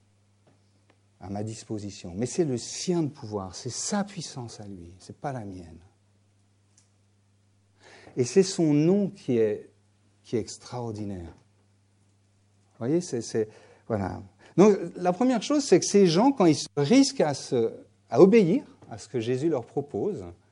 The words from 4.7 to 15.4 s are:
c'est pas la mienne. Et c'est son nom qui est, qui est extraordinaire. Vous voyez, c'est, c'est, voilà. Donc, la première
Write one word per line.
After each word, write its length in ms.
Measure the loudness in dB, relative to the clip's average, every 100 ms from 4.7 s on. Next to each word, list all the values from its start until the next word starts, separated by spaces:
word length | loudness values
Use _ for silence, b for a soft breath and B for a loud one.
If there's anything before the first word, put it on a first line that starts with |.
| -16 -18 -20
c'est 180 | -20 -12
pas 160 | -10
la 120 | -10
mienne. 340 | -12 -14 -18 -20 -20 _ _ _ _ _ _ _ _ _ _ _ _ _ _ _ _ _ _ _ B B B -4
Et 80 |
c'est 180 | 0 2
son 320 | 2 2 2
nom 340 | 4 4 2 0
qui 300 | -4 -2 0
est, 320 | 2 0 -8 _ _ _ _ _
qui 120 | -6 -6
est 40 |
extraordinaire. 920 | -6 -12 -12 -10 -8 -8 -10 -10 -12 -18 _ _ _ _ _ _ _ _ _ _ _ _ _
Vous 140 | _ -2
voyez, 140 | -2
c'est, 200 | -2 -6
c'est, 280 | -4 -4 -4 B B B -6
voilà. 340 | -4 -4 -6 -14 _ b 4
Donc, 200 | 6 6 -2 -4
la 160 | -2
première 300 | 0 0 0